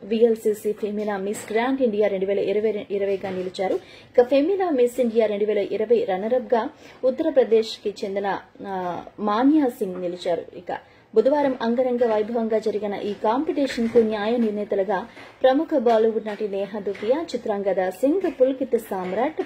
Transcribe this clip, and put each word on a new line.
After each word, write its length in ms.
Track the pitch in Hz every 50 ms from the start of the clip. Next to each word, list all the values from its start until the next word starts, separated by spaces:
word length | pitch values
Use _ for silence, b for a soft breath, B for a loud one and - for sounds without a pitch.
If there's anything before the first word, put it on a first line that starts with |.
| -
విఎల్సిసి 680 | 196 233 214 233 233 220 220 - 220 208 208 - 208
ఫెమినా 460 | 208 - 220 202 208 208 214 208 202 190
మిస్ 340 | 190 202 214 - - -
గ్రాండ్ 300 | 208 226 240 262 269 269
ఇండియా 260 | 262 226 208 208 208 196
రెండు 180 | 196 185 190
వేల 140 | 196 196 196
ఇరవై 460 | - 190 202 214 214 220 208 208 196 -
ఇరవైగా 380 | 202 196 196 196 196 190 208 190
నిలిచారు. 460 | 185 185 180 185 - - 190 - 339 370 B B B B B B - -
ఇక 40 |
ఫెమినా 480 | 240 240 285 277 285 349 403 381 381 349
మిస్ 300 | 294 247 240 240 - -
ఇండియా 260 | 247 233 214 226 220
రెండు 200 | 208 208 202 208
వేల 120 | 208 208 208
ఇరవై 460 | 196 - - 196 220 220 240 208 -
రన్నరప్గా 680 | 190 185 185 208 220 247 254 226 208 254 226 233 302 B B B B B B -
ఉత్తరప్రదేశ్కి 920 | 262 254 - 311 311 277 269 233 208 226 220 220 - - - - 214 196 - 220
చెందిన, 360 | 196 196 202 196 196 175 - - - _ - 196 202
ఆ, 360 | 190 185 180 180 170 - - - - -
మాన్యా 480 | 208 208 208 226 262 277 311 311 277 240
సింగ్ 340 | 233 - 214 185 180 185
నిలిచారు. 400 | 180 175 180 180 - 185 170 - - - -
ఇక 440 | - - - - - - _ - - _ _ -
బుధవారం 420 | 220 214 269 294 294 277 269 254 -
అంగరంగ 440 | 233 226 233 254 254 254 247 240 247
వైభవంగా 540 | 226 214 214 214 214 233 233 226 220 226 220
జరిగిన 340 | 214 220 202 202 214 202 196
ఈ 200 | - - 208 202
కాంపిటీషన్కు 840 | - - 214 233 262 320 339 285 285 277 254 - 247 226 226 233 240
న్యాయ 400 | 226 214 220 208 202 220 240 240
నిర్ణేతలుగా 720 | 226 214 208 208 208 208 208 196 190 202 196 180 226 B B B B B B B -
ప్రముఖ 340 | 262 262 285 320 - 320 269
బాలీవుడ్ 480 | 220 240 226 220 226 226 214 220 208
నటి 220 | 214 208 - 220 196
నేహా 320 | 196 196 202 190 220 208
ధూపియా, 420 | 185 208 190 - 208 214 262 320
చిత్రాంగద 680 | 330 - - 240 - 233 202 202 196 196 180 190 185 185
సింగ్, 420 | 190 - 262 277 339 392 359 320 269 -
పులకిత్ 360 | 254 262 269 - 269 240 240 226
సామ్రాట్, 640 | 226 - 208 185 180 185 190 214 254 311 - - -